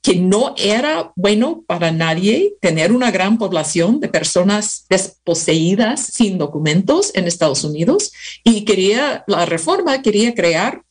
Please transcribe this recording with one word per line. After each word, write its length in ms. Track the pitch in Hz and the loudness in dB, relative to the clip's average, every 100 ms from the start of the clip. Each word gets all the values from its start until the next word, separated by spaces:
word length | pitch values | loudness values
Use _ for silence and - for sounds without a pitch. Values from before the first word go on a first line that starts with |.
que 140 | - 180 | 0 2
no 400 | 185 202 269 - | 2 2 0 -2
era 540 | 196 220 294 320 320 - | 0 0 0 -2 -6 -4
bueno 480 | 196 208 262 339 _ | 0 2 0 -4 _
para 240 | 175 165 | -2 -2
nadie 640 | 160 165 160 196 240 403 - | 0 -2 0 0 2 0 0
tener 320 | 180 156 160 | -2 0 2
una 200 | 247 247 | 2 2
gran 260 | 185 190 220 | 0 0 0
población 600 | 196 170 151 175 175 285 | 0 -2 -2 0 2 0
de 100 | - | 0
personas 760 | 160 160 175 185 208 208 - _ | -2 0 2 2 0 -2 -10 _
desposeídas 1120 | 190 190 _ - 165 - 160 165 196 220 302 | -2 -2 _ -4 -2 0 2 2 2 0 -2
sin 380 | - - 214 185 | -8 0 0 0
documentos 720 | 147 147 156 160 190 320 403 | -4 -2 0 0 2 0 0
en 140 | - 170 | -2 -4
Estados 360 | - 156 135 | 0 0 0
Unidos, 480 | 151 151 175 381 - - - - | -4 -2 0 0 -2 -10 -18 0
y 220 | 226 214 214 | 2 2 2
quería, 580 | 190 190 233 285 - - | 2 2 2 -2 -4 -4
la 180 | 175 170 | -2 0
reforma 560 | 165 - 403 339 262 | -2 -2 -2 0 0
quería 320 | 254 202 233 | 0 2 0
crear 480 | 233 170 160 226 - _ | 2 0 0 -2 -6 _